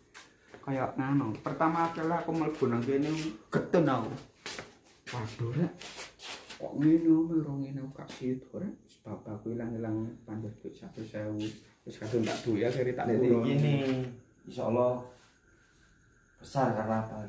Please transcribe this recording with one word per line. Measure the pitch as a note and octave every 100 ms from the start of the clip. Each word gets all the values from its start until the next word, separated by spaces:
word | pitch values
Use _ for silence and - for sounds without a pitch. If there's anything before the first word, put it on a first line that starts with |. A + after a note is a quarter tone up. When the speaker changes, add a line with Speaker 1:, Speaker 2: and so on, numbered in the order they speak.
| _ - - _ - - -
Speaker 1:
Kayak | C3+ B2+ -
nganu. | C3+ C#3+ A#2 G#2+ -
Pertama | - D#3+ E3 E3
kali | E3+ D#3+
aku | E3+ E3
mlebu | D#3+ D3+ D3+ B2
nang | A#2
kene | B2 C#3 D3+ D#3+ D#3 - -
getun | - - F3+ D3
aku. | B2+ A2 - - _ - - - - - - -
Waduh, | A#2+ G#2+ - A#2
Rek. | C#3 E3+ - - - - - - - - -
Kok | - -
ngene, | D3+ E3 E3
Om? | D#3+ E3 D#3+ D3
Ora | C#3
ngene, | C3+ C3+ C3
aku |
gak | - - -
sida, | B2+ B2+ - G3+
Rek. | F#3+ - -
Sebab | - A2 G2+ A2+
aku | G#2+ A2+
ilang-ilang | A#2 A#2 A2+ A2+ G#2+ A2+ - -
panjer | G#2+ G#2 -
duit | -
satu | - - - A2
sewu. | G#2+ G#2+ G#2+ G#2+ - - _ -
Terus | -
kadung | A#2 A#2 G#2+
tak | -
duit, | B2 G#2 A#2+
akhirnya | C3 B2 B2+
tak | A#2 A#2
Speaker 2:
Jadi | B2+
Speaker 1:
turun. | A#2 A#2
Speaker 2:
gini, | C#3+ D3 C#3+ C3 C3 B2+ - - _
insya | - B2 A2+
Allah | A#2+ B2 B2 - - - _ _ _ _ _ _ _ _ _ _ _
besar | - C#3 B2 G#2+
karena | A2 A2
apa? | A2 G#2+